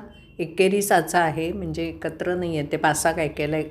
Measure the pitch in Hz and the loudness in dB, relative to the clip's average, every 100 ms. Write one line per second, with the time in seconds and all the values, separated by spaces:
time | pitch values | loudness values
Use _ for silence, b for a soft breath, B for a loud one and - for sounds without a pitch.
0 | - B B - 156 - 190 202 196 190 | -8 B B -10 -6 2 4 4 4 2
1 | 160 185 165 151 165 208 170 156 165 160 | 4 2 2 0 -4 -4 -6 -4 -6 -6
2 | 165 160 180 180 175 156 143 156 - - | -8 -6 -4 -2 -2 -2 -2 2 2 4
3 | 170 160 151 151 147 156 151 | 2 2 -2 -2 -2 -2 -4